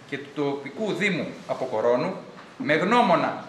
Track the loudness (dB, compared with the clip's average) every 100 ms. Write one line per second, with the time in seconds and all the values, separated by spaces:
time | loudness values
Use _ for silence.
0 | -10 -10 -8 -4 -2 -2 -8 -6 -4 0
1 | 0 0 -4 -8 -6 -4 -2 2 4 4
2 | 2 -6 -12 -18 -18 -6 0 2 4 4
3 | 6 4 2 -4